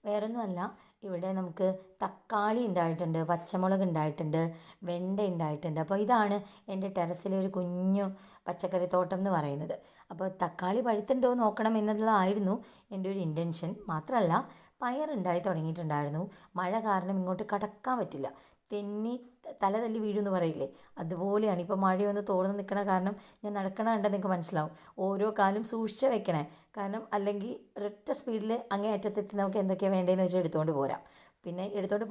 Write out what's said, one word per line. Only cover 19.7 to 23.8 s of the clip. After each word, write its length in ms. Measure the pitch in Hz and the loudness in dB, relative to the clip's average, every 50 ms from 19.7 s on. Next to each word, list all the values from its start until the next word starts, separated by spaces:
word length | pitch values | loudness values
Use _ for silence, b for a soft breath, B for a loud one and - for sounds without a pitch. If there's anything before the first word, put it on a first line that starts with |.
| 196 220 | 2 0
തല്ലി 180 | 240 226 220 226 214 | -2 -2 -2 -2 -2
വീഴുമെന്ന് 280 | 214 202 208 208 202 190 | 0 0 0 0 0 2
പറയില്ലേ, 320 | 180 175 160 156 - 139 135 B B B B B - | 2 2 0 0 -2 -4 -6 B B B B B -8
അതുപോലെയാണ്. 580 | 175 160 175 165 185 196 202 214 214 214 190 170 175 | -6 -6 -4 -2 -2 0 2 2 2 2 2 0 0
ഇപ്പോൾ 120 | 175 214 190 196 | -2 0 2 4
മഴയൊന്ന് 400 | 190 185 185 202 208 202 202 202 - | 4 4 4 2 2 2 0 0 0
തോർന്ന് 260 | 196 185 185 190 202 202 | 2 2 2 2 0 -2
നിൽക്കണ 200 | 196 196 196 202 202 202 | -4 -2 -2 -2 0 2
കാരണം 240 | 190 185 180 196 202 196 B B B B - | 2 2 2 0 -4 -4 B B B B -8
ഞാൻ 80 | 208 208 202 | -6 -4 -4
നടക്കണ 260 | 190 190 190 - | -4 -4 -4 -2